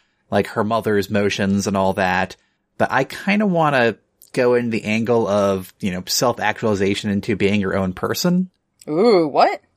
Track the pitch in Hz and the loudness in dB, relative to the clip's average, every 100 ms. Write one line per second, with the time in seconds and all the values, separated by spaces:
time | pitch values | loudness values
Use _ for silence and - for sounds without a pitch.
0 | _ _ - 104 - 120 104 113 107 104 | _ _ -2 -2 0 -2 -2 -2 0 0
1 | 95 104 104 - 98 101 104 98 95 95 | 0 0 0 0 0 0 0 0 0 0
2 | 92 90 95 - _ _ _ - 107 120 | 0 0 -2 -8 _ _ _ -4 -2 0
3 | 139 - - 208 214 170 151 131 117 101 | -2 -6 -2 0 0 0 2 2 2 -2
4 | _ _ - - 123 123 120 113 107 110 | _ _ -8 0 2 2 0 -4 -2 -2
5 | 113 117 95 104 98 95 92 - 101 90 | 0 0 2 2 2 0 -6 -6 -6 -4
6 | 90 - 127 110 104 104 117 98 98 101 | -4 0 0 0 -2 0 0 0 0 0
7 | 107 98 107 95 98 104 95 95 95 92 | -2 -2 -2 0 0 0 0 -2 -2 -4
8 | - 113 175 180 185 _ _ _ - 156 | -4 -2 0 0 -2 _ _ _ -6 2
9 | 240 185 156 143 302 403 _ | 4 4 4 2 2 0 _